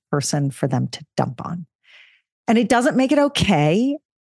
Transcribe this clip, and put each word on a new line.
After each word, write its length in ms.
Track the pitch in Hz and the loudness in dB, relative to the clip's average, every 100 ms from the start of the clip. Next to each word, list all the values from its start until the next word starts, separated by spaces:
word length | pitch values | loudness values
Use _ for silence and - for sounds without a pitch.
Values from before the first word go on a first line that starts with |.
| _ | _
person 400 | 147 - 151 139 | -4 -2 -2 -2
for 160 | - 139 | -2 -2
them 220 | 127 127 | -2 -4
to 160 | - 147 - | -8 -10 -4
dump 280 | 120 120 | -4 -6
on. 220 | - 175 165 _ _ - _ _ _ _ - | -10 -10 -12 _ _ -20 _ _ _ _ 0
And 100 | 226 | 0
it 100 | 233 | 4
doesn't 280 | 240 254 208 | 2 2 2
make 160 | 262 | 2
it 60 | 285 | 2
okay, 800 | 285 285 - 165 151 185 262 285 - _ | 2 0 2 2 4 2 0 -4 -10 _